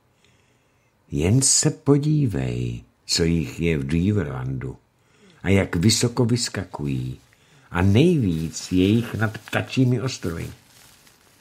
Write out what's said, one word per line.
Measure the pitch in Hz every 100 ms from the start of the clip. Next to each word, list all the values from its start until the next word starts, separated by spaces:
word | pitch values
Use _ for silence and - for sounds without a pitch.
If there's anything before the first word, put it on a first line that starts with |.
| _ _ _ _ _ _ _ _ _ _ _
„Jen | 73 87 127
se | 135 - 151
podívej, | - - 143 151 151 127 73 64 60 60 58 - _ -
co | -
jich | 82 85 67 -
je | 85 78
v | 69
Dývelandu | 80 98 101 73 65 64 65 65 - _ _ _ _ _ _
a | 87
jak | 98 87 87
vysoko | 107 - - - 117
vyskakují, | 123 - 104 92 - 71 65 64 - _ _ _ _ _
a | 87
nejvíc | 98 104 175 160 101 80 80 - -
je | 92 95
jich | 117 120 104
nad | 107 107
Ptačími | - 107 104 127 123 123
ostrovy. | 123 - 87 82 80 - _ - - _ _ _ _ _